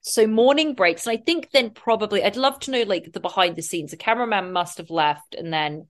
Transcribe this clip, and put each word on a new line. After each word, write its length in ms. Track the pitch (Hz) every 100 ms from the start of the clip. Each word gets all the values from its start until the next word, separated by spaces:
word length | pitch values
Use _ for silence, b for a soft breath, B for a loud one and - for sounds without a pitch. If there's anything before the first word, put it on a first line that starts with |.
So 260 | - - 220
morning 480 | 220 247 285 311 262
breaks, 320 | 277 247 -
and 100 | 226
I 40 |
think 260 | 226 339 -
then 220 | 277 240
probably, 520 | 214 - 220 208 202
I'd 120 | 196 208
love 240 | 269 277
to 100 | -
know, 120 | 262
like, 280 | 220 185 165
the 80 | 185
behind 360 | 175 - 180 170
the 80 |
scenes. 260 | 160 175 151
The 80 | 165
cameraman 560 | - 233 240 214 185
must 240 | 185 170 -
have 140 | 165
left, 420 | 165 151 147 -
and 180 | - 165
then 360 | 160 151 151 160